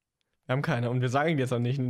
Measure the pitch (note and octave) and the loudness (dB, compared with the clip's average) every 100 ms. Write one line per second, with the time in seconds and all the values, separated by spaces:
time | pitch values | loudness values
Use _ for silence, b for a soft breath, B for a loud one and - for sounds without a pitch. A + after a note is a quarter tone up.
0 | _ _ _ _ - C3 C#3+ B2+ A#2+ B2+ | _ _ _ _ -4 -2 0 0 0 0
1 | B2 C3 D#3 D#3 B2 A#2+ A#2+ C3+ | 0 2 2 0 0 0 0 0